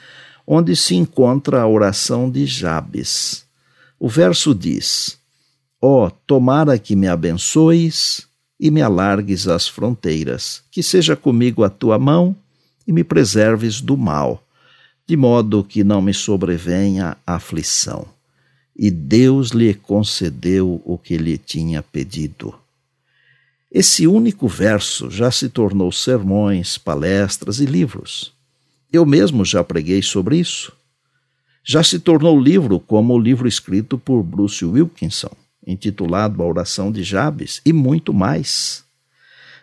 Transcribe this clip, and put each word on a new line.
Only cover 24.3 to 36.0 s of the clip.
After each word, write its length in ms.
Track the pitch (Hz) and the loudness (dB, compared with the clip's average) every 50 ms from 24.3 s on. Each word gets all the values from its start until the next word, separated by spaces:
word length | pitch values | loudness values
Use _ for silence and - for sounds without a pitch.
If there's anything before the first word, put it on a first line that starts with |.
| 196 - 135 | -2 -2 -2
verso 640 | 101 82 - 95 110 107 101 - - - - 62 - | -4 -2 0 0 0 0 0 -2 -4 -8 -8 -10 -8
já 200 | 90 104 120 127 | -4 -2 0 0
se 180 | - - 139 120 | 0 -2 -4 -4
tornou 420 | - 120 110 98 98 98 90 90 | -2 -2 0 0 0 0 -2 -2
sermões, 880 | - - - 131 127 113 95 95 98 104 104 101 98 90 87 - - - | -2 -4 -2 0 0 0 0 0 0 0 0 0 0 -2 -4 -6 -8 -8
palestras 800 | - 90 76 71 78 90 98 98 101 98 - - - - 107 127 | -6 -6 -4 -2 -2 0 0 0 0 -2 -4 -8 -8 -6 -4 -2
e 80 | 143 | -2
livros. 640 | 131 151 180 160 113 - - - - - - - - _ _ _ _ _ _ _ _ _ _ _ _ | 0 0 0 0 -2 -4 -8 -14 -14 -14 -12 -14 -14 _ _ _ _ _ _ _ _ _ _ _ _
Eu 120 | - 170 165 | 2 4 4
mesmo 400 | 143 139 170 208 180 143 110 92 | 6 6 4 4 4 2 0 0
já 200 | - - 90 85 | 0 0 -2 -2
preguei 360 | - 82 82 76 85 95 98 | -2 -4 -4 -2 -2 0 0
sobre 360 | 95 - - 98 90 - - 175 | 0 -2 -2 -2 -2 0 0 0
isso. 340 | 170 - - - - - - _ _ _ _ _ _ _ _ _ _ _ _ _ _ _ _ _ - | -2 -2 -6 -10 -12 -16 -18 _ _ _ _ _ _ _ _ _ _ _ _ _ _ _ _ _ -4
Já 180 | - 147 156 | 0 2 2
se 160 | 165 - 185 170 | 2 2 0 0
tornou 400 | - 180 165 143 156 170 156 139 | 2 4 4 4 6 6 6 6
livro, 400 | 127 143 185 196 143 104 95 87 | 6 6 4 4 4 2 0 0
como 360 | - - 107 107 113 120 123 | 0 0 2 2 4 4 2
o 40 | 120 | 2
livro 300 | 110 117 131 117 123 117 | 2 2 2 0 0 -2
escrito 500 | - - - - 92 104 113 - 135 117 | -4 -4 -4 -4 -2 -2 -2 -4 -6 -6
por 240 | - 135 131 113 | -2 0 0 0
Bruce 420 | 90 85 - 98 101 104 - - 90 | 0 -2 -2 -2 -2 -2 -2 -4 -4
Wilkinson, 640 | 82 101 139 170 165 - - - - - - - - - - _ _ _ _ - | 0 2 2 2 2 -2 -6 -8 -6 -6 -8 -10 -12 -14 -20 _ _ _ _ -10
intitulado 760 | - 92 95 - 104 101 - | -10 -8 -6 -6 -6 -6 -4